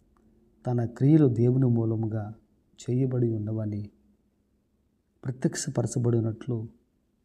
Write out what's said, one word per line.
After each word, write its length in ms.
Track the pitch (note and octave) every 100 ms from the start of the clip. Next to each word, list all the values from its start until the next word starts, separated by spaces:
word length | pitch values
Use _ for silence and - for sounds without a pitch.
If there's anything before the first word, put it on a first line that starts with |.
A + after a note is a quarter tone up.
| _ _ _ _ _ _ -
తన 180 | B2
క్రియలు 440 | A2+ - C3+ D#3 C#3+
దేవుని 380 | A2+ A#2+ C3 C3
మూలముగా 680 | A#2 A2+ A2 A2 A2 G#2 G#2+ _ _ _ _
చేయబడి 500 | - B2 C3+ B2 A#2+
ఉండవని, 600 | A2 G#2 A2 G#2+ G#2 G#2 _ _ _ _ _ _ _ _ _ _ _ _ _
ప్రత్యక్షపరచబడినట్లు 1400 | B2+ B2 E3 - - B2+ A2+ B2+ A#2+ A#2 A2+ G#2+ - A#2 A2+ - _ _ _ _